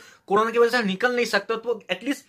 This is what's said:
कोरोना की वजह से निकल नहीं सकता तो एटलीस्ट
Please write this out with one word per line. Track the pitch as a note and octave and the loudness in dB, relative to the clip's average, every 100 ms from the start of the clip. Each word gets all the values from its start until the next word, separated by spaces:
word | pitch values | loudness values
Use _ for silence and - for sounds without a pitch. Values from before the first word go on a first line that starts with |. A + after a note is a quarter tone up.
| - - - | -8 -20 -2
कोरोना | G3 A3+ | 0 2
की | A#3 | 4
वजह | A#3 A#3+ | 4 4
से | G#3 | 0
निकल | F#3+ B3 B3 | 0 0 0
नहीं | A#3 | 0
सकता | G#3 - A3+ | 0 -2 -4
तो | A#3 A3 - | -4 -6 -6
एटलीस्ट | F#3 A#3+ C#4+ | -6 -4 -6